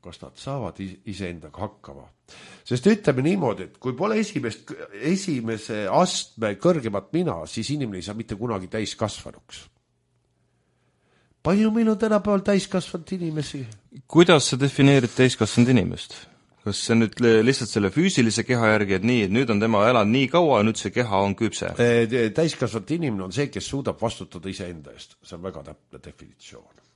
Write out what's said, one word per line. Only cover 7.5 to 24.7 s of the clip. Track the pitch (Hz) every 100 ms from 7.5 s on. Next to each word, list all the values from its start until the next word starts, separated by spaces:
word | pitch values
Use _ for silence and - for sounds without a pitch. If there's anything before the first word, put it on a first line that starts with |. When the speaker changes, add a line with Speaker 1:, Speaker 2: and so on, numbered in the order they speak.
| - 107 147
Speaker 1:
inimene | 123 95
ei | 85
saa | 104
mitte | 113 101
kunagi | 120 101 90
täiskasvanuks. | 110 104 - 107 - - - _ - - _ _ _ _ _ _ _ _ _ _ _ _ _ _ _ _ _ 151
Palju | 196 220
meil | 220 220
on | 214
tänapäeval | 220 214 202 202 196
täiskasvanud | 196 190 185 - 175 160 185
inimesi? | 170 156 139 143 117 110 _ - _
Speaker 2:
Kuidas | 156 180 160 -
sa | 127
defineerid | 135 - 139 139 120 -
täiskasvanud | 127 - 110 - 120
inimest? | 123 90 92 - - - _ _ _
Kas | 107 98 -
see | 113
nüüd | 110 -
le-, | 120 110 117
lihtsalt | 135 113
selle | 113 98 143
füüsilise | 190 185 117 107 107
keha | 123 110
järgi, | 107 101 92
et | 110
nii, | 123 98
et |
nüüd | 110 131
on | 101
tema | 113 107 107
elanud | 123 104
nii | 127 131
kaua, | 170 165 117 107
nüüd | 110
see | 101
keha | 120 113 98
on | 101 95
küpse? | 110 - 87 85
Speaker 1:
Eh, | 120 117 113 123 113 101
täiskasvanud | 160 - 117 110 92 165
inimene | 156 101 92
on | 92
see, | 143
kes | - -
suudab | 139 113 -
vastutada | 113 - 87 90 92
iseenda | 92 90